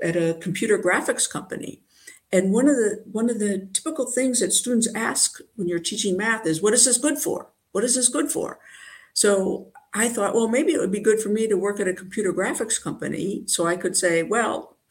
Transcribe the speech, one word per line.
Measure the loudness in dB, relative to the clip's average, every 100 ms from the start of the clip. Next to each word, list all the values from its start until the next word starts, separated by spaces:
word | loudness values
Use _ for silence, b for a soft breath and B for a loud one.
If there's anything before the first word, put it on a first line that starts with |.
at | -2 2
a | 0 0
computer | -4 -2 2 2
graphics | 4 2 0 -2 -2
company. | -4 -8 -10 -10 -14 _ B B B _
And | 2 4
one | 4 4
of | 4
the, | 2 -2 -6
one | -2 0
of | 0
the | 0 -2 -4
typical | -6 -4 -4 -2
things | 0 0 2
that | 2
students | 0 2 0 0
ask | -2 -2 0 -2 -2 -16 -6
when | -4
you're | -2
teaching | -4 -2 0 0
math | 0 0 0
is, | 2
"What | 2
is | 4
this | 4 4
good | 0 0
for? | -4 -4 -8 _ _
What | -2
is | 0
this | 0 0
good | 0 -2
for?" | -4 -6 -10 B B B B B
So | 0 2 4 0 -4 -10 -20 _
I | -2 -2
thought, | 0 0
"Well, | 2 2
maybe | 2 2
it | 0
would | 0
be | 2
good | 2 2
for | 2
me | 0 2
to | 2
work | 0 -2
at | -4
a |
computer | -4 -6 -2 -2
graphics | 0 -2 -2 -4 -4
company." | -4 -6 -6 -4 -4 -4 -4
So | 0 0
I | 0
could | -2 0
say, | 2 2
"Well, | 2 0 0 -2 -8 _ _